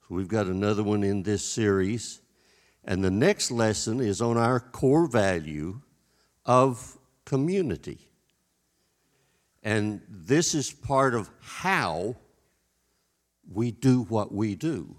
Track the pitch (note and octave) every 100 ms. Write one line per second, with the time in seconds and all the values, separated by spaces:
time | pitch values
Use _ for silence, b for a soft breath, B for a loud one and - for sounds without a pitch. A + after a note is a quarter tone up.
0 | _ E2+ F#2 A2 F#2+ F#2 G#2 G#2 G#2 G#2
1 | G2+ G2+ F#2+ G2+ - - G#2+ G2 F#2 A#2
2 | - - _ b b b b b - F#2
3 | F#2+ G2 D#3+ G#3 - A#2+ A2 G#2 - A#2
4 | A#2 F#2+ A#2 A#2 A#2 B2+ - - C3+ D3
5 | E3+ A#2 G2 F2+ D2+ D2+ D#2 A2 _ _
6 | _ _ _ _ - B2 C3+ A#2 - -
7 | _ _ - C#3 D3+ G3 D#3+ D#2 - B1+
8 | _ _ _ _ _ _ _ _ _ _
9 | _ _ _ _ _ _ G#2+ G#2+ G#2 G2+
10 | - G2+ E2+ C#3+ F3 D#3 B2+ - A#2 C3+
11 | C3+ A#2+ F#2 - - - F3+ F#3 G2+ D#2+
12 | G2+ B2 _ _ _ _ _ _ _ _
13 | _ _ _ _ - F2+ A#2+ A2+ C3 B2+
14 | G#2 A2 G2+ G2 A2 G2 D#3+ A#2+ -